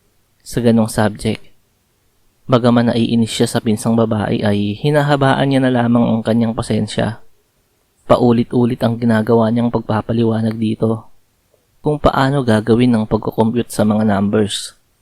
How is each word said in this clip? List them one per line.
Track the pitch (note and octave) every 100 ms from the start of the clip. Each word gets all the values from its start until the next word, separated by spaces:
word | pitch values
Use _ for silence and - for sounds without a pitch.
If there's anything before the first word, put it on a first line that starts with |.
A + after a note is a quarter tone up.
| _ _ _ _
sa | - -
ganong | A#2 A2+ A2
subject. | - G#2+ G#2 A2+ G#2 - - _ _ _ _ _ _ _ _ -
Bagaman | A#2+ A#2+ A#2+ A#2 A#2
naiinis | A2+ A#2 A2+ -
siya | A#2
sa | A#2
pinsang | A2+ G#2+ A#2 A#2
babae | A2+ A2 G2+ A#2 A2
ay | G#2 G#2 G2+
hinahabaan | D3 D3 C#3+ C#3+ C3+ C3+
niya | C#3 C3+
na | C3 B2+
lamang | A#2 A#2+ A#2
ang | A2+
kanyang | A2 A2+ A2+ A2+
pasensya. | A2+ A2 G#2+ - A2+ A#2 - _ _ _ _ _ _ _ -
Paulit-ulit | - B2 A#2 A#2+ C3 A#2+ B2+
ang | A#2 A#2
ginagawa | A#2+ A2 A2 A#2 A2
niyang | A#2+ A#2+
pagpapaliwanag | A#2 - A2 - A#2 A2+ A2+ A2+ A2+
dito | A2 A2 A2+ A2+ - - _ _ _ _ _ _
kung | D3+ D3+
paano | - - C3+ C#3+
gagawin | A#2+ A2 A2+ A#2 B2 A2+
ang | G#2+
pagkukompute | A2+ A2+ - A2+ A#2+ -
sa | - G#2+
mga | G#2+
numbers. | A2 G2 G2+ A2 G2+ - - - _ _